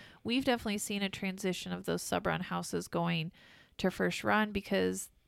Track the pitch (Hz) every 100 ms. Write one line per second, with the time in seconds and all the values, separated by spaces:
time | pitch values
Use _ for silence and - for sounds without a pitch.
0 | - - 220 254 262 233 226 202 - 202
1 | 196 - 190 185 185 175 180 175 180 175
2 | - 185 185 165 175 175 165 175 - 170
3 | 170 170 165 - - - - - 190 -
4 | 180 - 214 208 214 202 - 196 185 190
5 | - _